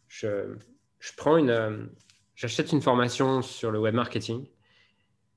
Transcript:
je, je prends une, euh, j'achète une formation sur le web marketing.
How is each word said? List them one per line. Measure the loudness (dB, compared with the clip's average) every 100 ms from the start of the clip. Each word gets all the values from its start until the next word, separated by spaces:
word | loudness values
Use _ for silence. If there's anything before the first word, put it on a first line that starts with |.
| _
je, | -10 -6 -4 -6 -12 -20 _ _ _
je | -20 -4
prends | 2 4
une, | 4
euh, | 2 0 -4 -10 -16 _ _ _ -10
j'achète | -6 -4 0
une | 2
formation | 4 4 2 2 2 2
sur | -2 -6 -4
le | 0
web | 2 2
marketing. | 0 -4 -6 -8 -10 _ _ _ _ _ _ _ _